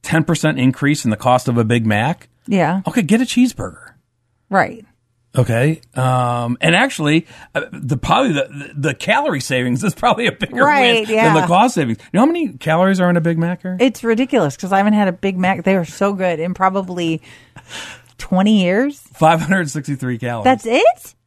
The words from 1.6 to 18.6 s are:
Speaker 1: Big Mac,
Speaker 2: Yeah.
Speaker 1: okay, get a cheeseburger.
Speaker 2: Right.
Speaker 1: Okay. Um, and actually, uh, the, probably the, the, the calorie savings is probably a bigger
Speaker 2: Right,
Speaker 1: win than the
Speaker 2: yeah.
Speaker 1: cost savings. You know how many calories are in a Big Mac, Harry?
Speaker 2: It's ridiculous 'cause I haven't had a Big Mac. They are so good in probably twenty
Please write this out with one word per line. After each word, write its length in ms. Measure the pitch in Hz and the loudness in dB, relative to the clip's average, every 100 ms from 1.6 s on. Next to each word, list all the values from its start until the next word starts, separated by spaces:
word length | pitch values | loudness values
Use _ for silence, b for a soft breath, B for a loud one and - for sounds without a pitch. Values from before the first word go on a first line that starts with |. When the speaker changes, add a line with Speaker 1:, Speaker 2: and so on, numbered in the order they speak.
Speaker 1:
Big 220 | 110 120 110 | 2 2 2
Mac, 420 | 104 123 175 - _ - | 0 0 -4 -10 _ -2
Speaker 2:
Yeah. 320 | 196 156 185 - | 0 2 0 -2
Speaker 1:
okay, 140 | - | -2
get 180 | 165 226 | 2 2
a 40 | |
cheeseburger. 680 | 254 - 254 - 95 82 - _ _ _ _ _ _ | 2 2 0 0 -12 -12 -20 _ _ _ _ _ _
Speaker 2:
Right. 340 | 190 143 - - _ _ _ _ | 0 0 -4 -20 _ _ _ _
Speaker 1:
Okay. 460 | - 120 113 139 160 _ | -2 0 2 0 -2 _
Um, 640 | - 127 127 123 120 117 123 | -4 -2 0 -2 -2 -4 -2
and 160 | 165 175 | 0 2
actually, 500 | 262 - 151 156 B B B | 0 -2 -2 -2 B B B
uh, 80 | - - | -10 -8
the, 240 | 147 123 143 | -10 -6 -4
probably 360 | - 226 262 | 0 2 2
the, 140 | 143 135 143 143 | 0 -4 -8 -12
the, 140 | 147 143 | -4 -4
the 60 | |
calorie 460 | 135 - 233 294 151 | -4 0 0 0 -4
savings 420 | - 127 127 233 | -2 -2 0 0
is 120 | 196 | -2
probably 320 | - 240 220 233 | 0 0 0 -2
a 60 | |
bigger 300 | - 208 240 | -4 -8 0
Speaker 2:
Right, 440 | 277 285 247 233 214 | 2 4 2 2 0
Speaker 1:
win 80 | 220 | 2
than 160 | 226 | 4
the 80 | 202 | 4
Speaker 2:
yeah. 60 | 175 | 4
Speaker 1:
cost 280 | 175 247 | 4 4
savings. 220 | 185 131 110 B | 2 -2 -4 B
You 60 | - | 2
know 20 | |
how 60 | 269 | 2
many 220 | 349 285 131 | 2 -4 -4
calories 420 | 160 160 190 190 | -2 2 2 2
are 80 | 180 | 2
in 80 | 175 | 2
a 60 | |
Big 160 | 165 165 | 0 0
Mac, 240 | 170 180 | -2 -4
Harry? 160 | 185 185 | -6 0
Speaker 2:
It's 240 | 254 220 | 0 0
ridiculous 500 | 233 226 262 262 151 135 | -2 0 2 2 0 -2
'cause 140 | 185 | -2
I 40 | 190 | 2
haven't 160 | 208 | 2
had 160 | 214 196 | 2 2
a 40 | |
Big 260 | 180 196 185 | 0 -4 -2
Mac. 260 | 185 190 | -2 0
They 100 | 185 190 | 0 0
are 100 | 165 | -2
so 260 | - 202 | -2 -2
good 260 | 196 185 160 | 0 -4 -2
in 140 | 170 | -4
probably 680 | 180 190 190 185 180 170 160 B B B B B B B B B - | -2 -2 -2 -6 -4 -4 -4 B B B B B B B B B -18
twenty 420 | - 185 202 214 | -2 2 4 4